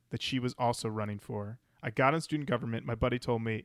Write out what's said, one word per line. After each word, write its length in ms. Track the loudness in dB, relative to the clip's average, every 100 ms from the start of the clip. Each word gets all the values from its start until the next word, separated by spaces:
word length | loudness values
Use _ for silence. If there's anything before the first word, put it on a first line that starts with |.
| _
that 140 | -6
she 160 | -2 0
was 160 | -2 0
also 300 | 0 0 -2
running 300 | -2 -4 -6
for. 400 | -6 -6 -6 -10 _ _
I 100 | -4
got 220 | 4 6
in 60 | 6
student 300 | 2 -2 0
government. 360 | 0 0 -4 -2
My 80 | 0
buddy 220 | 2 2
told 220 | 0 0
me, 220 | 0 -4